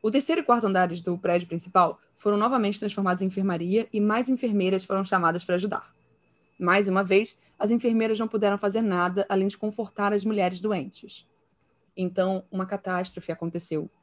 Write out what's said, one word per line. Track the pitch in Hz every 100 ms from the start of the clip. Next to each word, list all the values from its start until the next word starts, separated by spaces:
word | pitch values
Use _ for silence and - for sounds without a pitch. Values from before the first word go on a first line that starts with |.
O | 220
terceiro | 254 - 330
e |
quarto | 294 240 214
andares | 190 180 170
do | 175 175
prédio | 180 175 175
principal | 170 - 185 170 - _ _
foram | 208 208
novamente | 226 254 202 202
transformados | 208 202 196 180
em | 190
enfermaria | 190 190 170 175 208 220
e | 220
mais | 208 220 254
enfermeiras | 254 247 208 185 190
foram | 185 196
chamadas | 190 190 170 170
para | - 180
ajudar. | 202 - - _ _ _ _ _ _ _
Mais | 175 190 196
uma | 185
vez, | 190 196 226 - _ _
as | 214
enfermeiras | 233 240 226 220 220
não | 226
puderam | 220 202 202
fazer | 202 208
nada | 220 180 180 180 196
além | 190 196
de | -
confortar | 214 214 208 - 202
as | 208
mulheres | 196 208 180 185
doentes. | 208 190 131 - - - _ _ _ _ _ _ _ -
Então, | 180 185 185 190 185
uma | 190 185
catástrofe | 196 190 185 185 - -
aconteceu. | 165 170 170 - 156 156 _